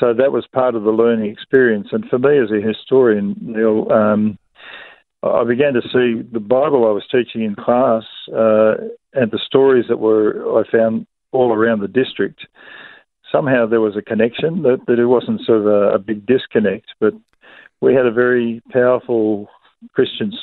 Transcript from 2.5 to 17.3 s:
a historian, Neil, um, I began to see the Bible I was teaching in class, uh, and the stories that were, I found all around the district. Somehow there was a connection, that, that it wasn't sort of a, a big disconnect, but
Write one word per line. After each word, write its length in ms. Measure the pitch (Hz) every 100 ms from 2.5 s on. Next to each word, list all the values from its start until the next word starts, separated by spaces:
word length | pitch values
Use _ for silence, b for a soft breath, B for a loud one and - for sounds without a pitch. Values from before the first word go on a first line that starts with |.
a 160 | 107 110
historian, 680 | 107 - 131 123 104 101 101
Neil, 520 | - 110 113 110 -
um, 460 | 113 107 107 107 101 _ B B B B B B _
I 220 | - -
began 300 | 120 120 143
to 80 | 123
see 440 | - 123 123 117 -
the 80 | 113
Bible 460 | 104 127 151 139 113
I 20 |
was 120 | 104 -
teaching 300 | 123 117 117
in 100 | 110
class, 500 | 101 - 123 131 113 113 - -
uh, 460 | 123 110 107 110 - 226 233 _
and 180 | 139 113
the 100 | 107
stories 400 | - 135 135 127 113
that 100 | -
were, 580 | 110 110 107 - - 113
I 100 | 107
found 360 | 117 113 113 - _ _
all 220 | 127 123
around 260 | 107 113 110
the 80 | 101
district. 520 | 135 131 - 98 - - B B B B B B _ -
Somehow 360 | 147 147 131 113
there 140 | 113
was 160 | 110 101
a 60 |
connection, 600 | - 110 117 - 156 175
that, 160 | 139 127 -
that 100 | 120
it 80 | 120
wasn't 360 | 123 - 110
sort 160 | - 113
of 60 | 104
a, 280 | 104 101
a 40 | 110
big 280 | 98 107 101
disconnect, 600 | 131 - 120 101 98 - -
but 160 | 107 - _